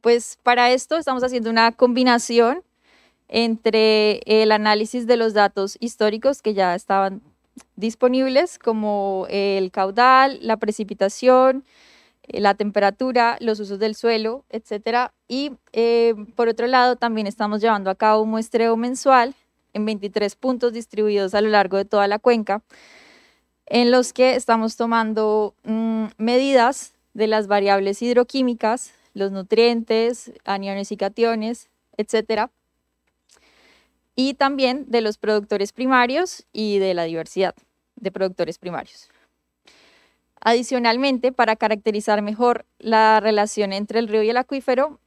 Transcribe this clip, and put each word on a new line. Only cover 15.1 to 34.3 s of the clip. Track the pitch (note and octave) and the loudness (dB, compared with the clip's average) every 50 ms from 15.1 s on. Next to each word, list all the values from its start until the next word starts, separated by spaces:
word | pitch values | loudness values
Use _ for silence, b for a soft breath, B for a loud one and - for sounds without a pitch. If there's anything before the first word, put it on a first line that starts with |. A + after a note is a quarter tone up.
| _ _ _ _ | _ _ _ _
Y, | A#3 C4 C#4 D4 C4 - _ _ - | -6 -6 -6 -6 -10 -14 _ _ -2
eh, | A3+ A3+ A#3 A#3 A#3 A#3 A#3 A3+ G#3 G#3 G3+ - | 0 0 2 2 2 2 2 0 -2 -6 -14 -4
por | - A#3+ A#3 | -2 -2 -2
otro | A3+ A#3 A#3+ B3 | 0 -2 -2 2
lado, | B3+ B3+ B3 B3+ B3 | 4 4 4 4 2
también | B3 - A#3 A3+ A3 G#3+ G#3 | 0 -2 -4 -2 -4 -6 -6
estamos | G#3+ _ G#3+ G#3 G#3 G#3+ | -6 _ -6 -4 -4 0
llevando | G3+ A3+ A3 G3+ F#3+ F#3+ | 0 0 0 0 -2 -4
a | F#3+ | -4
cabo | _ A3 A3 G#3+ G#3+ A3 | _ 2 2 2 2 0
un | A3 | 0
muestreo | A3 A3 A3+ - - A#3 A3+ A#3 A3+ A3+ | -2 -4 -6 -4 -2 0 0 0 0 0
mensual | A#3 B3 B3+ C4 - C#4 C4+ B3+ A#3 B3+ C#4 _ _ _ _ _ _ _ _ | -2 -6 -6 -2 2 4 4 4 4 0 -4 _ _ _ _ _ _ _ _
en | G#3+ G#3 | -6 -6
veintitrés | G#3+ A3 G3+ G3 G3+ F#3+ A3 G#3 G3+ - | -4 -6 -6 -8 -6 -4 -2 -4 -4 -4
puntos | _ - C4 B3+ A#3+ B3 A#3+ A3 | _ -4 -4 -2 0 -2 -4 -4
distribuidos | A#3 A#3 _ - G#3 G#3+ G#3+ G#3 G3+ G3 F#3 G3 | -4 -12 _ -4 -2 -2 0 0 0 -2 0 0
a | G#3 | 0
lo | G#3+ A3 | 0 2
largo | G#3+ G#3 G3 F#3 F#3 G3 | 4 2 2 2 0 -2
de | G3+ | -2
toda | G3+ - G#3 G3+ G3 | 0 0 0 2 2
la | G#3 G#3+ | 0 0
cuenca, | _ B3 A#3+ A3+ G#3+ - G3 G#3+ _ _ b b b b b b b b b b b b b b b b _ _ _ | _ 2 2 2 0 -4 -4 -6 _ _ b b b b b b b b b b b b b b b b _ _ _
en | - - A#3+ A#3+ A#3+ | -2 0 2 4 4
los | B3 B3+ B3+ B3 - | 4 2 2 0 0
que | - B3+ B3+ B3+ | 2 2 2 2
estamos | C4 - - A3+ A3+ A3 A3 - - | 0 0 0 0 2 0 -2 -4 -4
tomando, | A#3+ A#3 A#3 A3+ A3+ A3 A3 G#3+ A3 G#3+ G#3+ G#3+ G#3+ G3+ _ _ _ | -4 0 0 0 0 0 -2 -2 0 0 0 0 -2 -2 _ _ _
mm, | - A3 A3 A3+ A3+ A3 A3 A3 G3+ - _ | -6 -4 -4 -2 -2 -2 -4 -6 -8 -8 _
medidas | G#3+ A3+ A#3+ B3+ C4+ C#4 C#4 B3+ A#3 A#3+ C#4+ - - - _ _ _ _ _ | -2 0 2 2 2 4 4 4 4 4 0 -4 -10 -18 _ _ _ _ _
de | G#3+ A3 G#3+ | -4 -2 0
las | A3 G#3+ G#3+ G3 | 0 -2 0 0
variables | G3+ G3+ G3 G3 G3 G3 G3 G3 G3+ - | 0 0 2 2 2 2 2 -2 -4 -4
hidroquímicas, | A#3 A#3+ B3 A#3+ B3 - - C4+ C4 B3 A#3+ A3+ - G#3+ A3+ B3+ - - _ _ _ _ _ | -2 0 2 2 0 0 -2 -2 -2 -2 -2 -2 -2 -2 -2 -4 -6 -16 _ _ _ _ _
los | G3+ G3 G3 | -6 -6 -6
nutrientes, | G3 F#3+ F#3 - A3 G#3+ A#3 A#3+ A#3+ A#3 A3+ _ A3+ A3 A3+ A#3 B3 - - - - - _ | -6 -8 -4 -2 2 4 4 4 2 0 -2 _ 0 0 0 0 -2 -6 -12 -20 -20 -16 _
aniones | - G3+ G3 G3 G3 G3 G3 G3+ - | -6 -6 -6 -4 -6 -6 -8 -8 -8
y | G#3+ G#3 | -6 -6
cationes, | G3 G3 G#3 - A#3 A#3 A3+ A3 G#3+ A3 A#3+ - - _ _ _ _ _ _ - | -6 -6 -2 0 0 0 0 -2 -4 -6 -8 -8 -12 _ _ _ _ _ _ -8
etcétera, | G#3+ - - A3 A3 _ A3 G#3 A3 C4 _ _ _ _ _ _ _ _ _ _ _ _ _ _ _ _ b b b b b b b b b b b b b b _ _ _ | -6 -2 -2 -2 -2 _ -2 -2 -2 -4 _ _ _ _ _ _ _ _ _ _ _ _ _ _ _ _ b b b b b b b b b b b b b b _ _ _
y | - C4 C4+ | -4 -4 -4